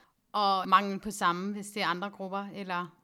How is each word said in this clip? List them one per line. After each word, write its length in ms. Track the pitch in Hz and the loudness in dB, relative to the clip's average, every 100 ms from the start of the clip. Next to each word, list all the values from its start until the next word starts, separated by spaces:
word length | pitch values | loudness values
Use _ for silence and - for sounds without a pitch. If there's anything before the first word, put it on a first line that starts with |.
| _ _ _ | _ _ _
og 360 | 208 196 190 180 | 2 4 4 4
mangel 320 | 190 202 190 | 4 4 -4
på 100 | 214 | -6
samme, 420 | 202 180 175 196 | 0 2 2 -2
hvis 140 | 208 202 | -6 -6
det 120 | 208 | -2
er 40 | 165 | 0
andre 240 | 175 202 | 0 -4
grupper 360 | 202 190 196 202 | -8 -6 -6 -6
eller 420 | 196 185 175 170 _ | -10 -6 -4 -6 _